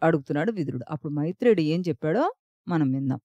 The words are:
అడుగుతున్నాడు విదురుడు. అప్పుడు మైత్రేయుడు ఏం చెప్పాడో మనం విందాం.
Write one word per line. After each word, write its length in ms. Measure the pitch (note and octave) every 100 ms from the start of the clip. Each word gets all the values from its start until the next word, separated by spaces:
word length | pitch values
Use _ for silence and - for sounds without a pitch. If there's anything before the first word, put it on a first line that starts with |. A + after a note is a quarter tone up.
అడుగుతున్నాడు 500 | E3 D#3+ C3+ D3 G3
విదురుడు. 320 | G#3 C#3 C3 -
అప్పుడు 220 | D3+ D#3
మైత్రేయుడు 480 | D3 D#3 F#3+ A#3+ F#3+
ఏం 220 | D#3 E3+ F3
చెప్పాడో 460 | - D#3 G3 F4 - _ _ -
మనం 240 | E3 C3+
విందాం. 260 | C3+ C3+ B2